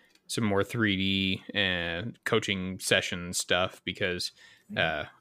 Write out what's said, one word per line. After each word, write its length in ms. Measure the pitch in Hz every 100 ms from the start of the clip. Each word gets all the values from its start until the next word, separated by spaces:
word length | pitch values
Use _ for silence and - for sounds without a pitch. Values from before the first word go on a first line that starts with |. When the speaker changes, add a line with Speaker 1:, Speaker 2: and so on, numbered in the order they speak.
| _ _ -
Speaker 1:
some 160 | -
more 200 | 110 98 98
three 300 | 120 107 95
D 460 | 95 95 95 95 -
and 640 | 101 98 90 85 85 117 - -
coaching 540 | 110 107 98 92 95
session 540 | - 98 - 90 87
stuff, 480 | 90 - 90 92 -
because, 480 | - 92 95 90 - - - - -
Speaker 2:
Mm-hmm. 100 | 208
Speaker 1:
uh, 260 | 85 76 - -